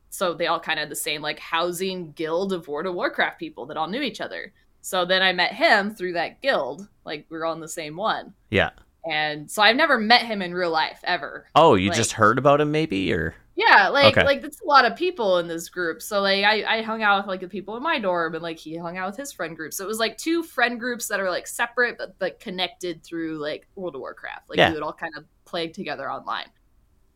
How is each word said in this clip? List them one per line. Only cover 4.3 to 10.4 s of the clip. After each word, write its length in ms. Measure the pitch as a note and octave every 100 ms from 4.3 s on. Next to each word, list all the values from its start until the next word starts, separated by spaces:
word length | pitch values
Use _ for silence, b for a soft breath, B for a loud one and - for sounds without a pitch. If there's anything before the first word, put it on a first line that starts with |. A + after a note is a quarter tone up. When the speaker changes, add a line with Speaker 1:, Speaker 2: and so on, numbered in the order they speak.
| F2 - _ _ _
Speaker 1:
So 240 | - F#3 F3
then 180 | F#3
I 100 | F#3
met 200 | F3+ F3
him 420 | G#3 D#4+ A3 G3+ G#3+
through 200 | F3+ E3+
that 280 | D#3 -
guild. 460 | C4+ G#3 B2+ D3+ G3+ _ E3
Like, 220 | D3+ -
we 80 | E3
were 60 | D#3+
all 100 | D#3+
in 60 |
the 80 | D#3+
same 260 | - D3+ D#3+
one. 400 | G#3+ C#3+ - - _
Speaker 2:
Yeah. 200 | F#2+ E2 - _ _ E3
Speaker 1:
And 460 | D3+ D3+ D3+ D3
so 120 | -
I've 120 | G#3 B3
never 240 | D#4+ B3
met 240 | G#3+ A#3+
him 200 | A#3 G#3